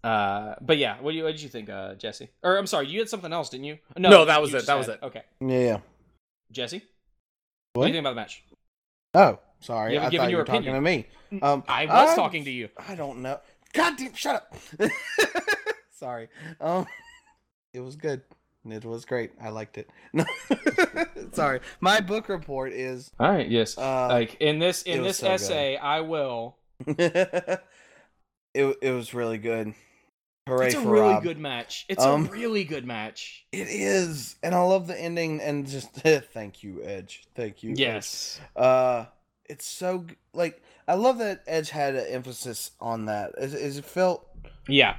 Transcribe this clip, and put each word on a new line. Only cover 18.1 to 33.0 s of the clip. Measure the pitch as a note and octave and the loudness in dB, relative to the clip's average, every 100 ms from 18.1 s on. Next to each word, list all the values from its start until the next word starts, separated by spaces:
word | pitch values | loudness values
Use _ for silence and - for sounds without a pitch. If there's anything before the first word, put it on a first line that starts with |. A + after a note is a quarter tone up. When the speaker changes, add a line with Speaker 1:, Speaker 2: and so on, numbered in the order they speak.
| C3 _ _ _ _ A2+ | -6 _ _ _ _ -12
Speaker 3:
It | A2 | -12
was | A#2 A#2 | -8 -10
great. | - B2+ A2+ - | -6 -6 -6 -10
I | A2 | -12
liked | A2 A2 - | -10 -10 -14
it. | - _ | -16 _
<laughs> | - | -6
No. | D#3 A#5+ C6 - - - - | -4 -2 -6 -4 -2 0 0
<laughs> | F4 D#4+ E4 - - | 0 0 -6 -8 -10
Sorry. | - D3 B2+ - - | -2 -2 -2 -8 -2
My | F3+ G#3+ | 2 2
book | F#3 G#3+ G#3+ | 0 -6 -4
report | F#3 D3+ C3+ C3 | -8 -6 -8 -8
is | G#2 C3 B2+ C3 - | -8 -8 -10 -14 0
Speaker 1:
All | E3 | 2
right, | F#3+ G#2+ | 2 2
yes. | A#2 G#2+ - | 2 2 -2
Speaker 3:
Uh, | C3 C3 B2+ | -2 0 2
Speaker 1:
Like, | B2 A2+ - | 2 2 0
in | D3+ D3+ | 0 2
this, | F3 F3 | 0 -2
Speaker 3:
it | F3+ | -4
Speaker 1:
in | D#3+ | -2
Speaker 3:
was | F#3 | -2
Speaker 1:
this | F#3 | -2
Speaker 3:
so | F#3+ | 0
good. | |
Speaker 1:
essay, | F#3+ G3 D#3+ C#3 C#3 | 0 0 -2 -2 -2
I | C#3+ D#3 | -2 -2
will | D#3+ D#3+ C3+ A#2+ A#2 _ _ | -2 -2 -2 -4 -8 _ _
Speaker 3:
<laughs> | _ - | _ -6
It, | D3 F3 F3 F3+ F3 - F#3 _ _ _ - _ _ _ _ _ C#3 C3+ C3+ | 0 2 2 0 -2 -4 -6 _ _ _ -20 _ _ _ _ _ 0 0 2
it | C3+ | -2
was | B2+ A2+ | -2 -6
really | A#2+ A#2 A2+ | -6 -4 -4
good. | A2+ A2+ G#2+ - _ _ _ _ _ _ - | -4 -4 -4 -10 _ _ _ _ _ _ -2
Hooray | B2+ - | 2 2
Speaker 1:
It's | |
a | C#4+ | 2
Speaker 3:
for | G#3+ | 4
Speaker 1:
really | - G#3+ | 6 6
Speaker 3:
Rob. | G#2+ | 4
Speaker 1:
good | E3+ D3+ | 0 -6
match. | D3+ A#2+ - - - | -8 -8 -10 -14 -6
It's | F#3+ | 4
Speaker 3:
Um, | C3 D3 D#3 | 4 6 0
Speaker 1:
a | |
really | G#3 A#3 G#3+ | -4 -2 -2
good | D#3+ D3+ | -2 -6
match. | B2 A2+ | -8 -8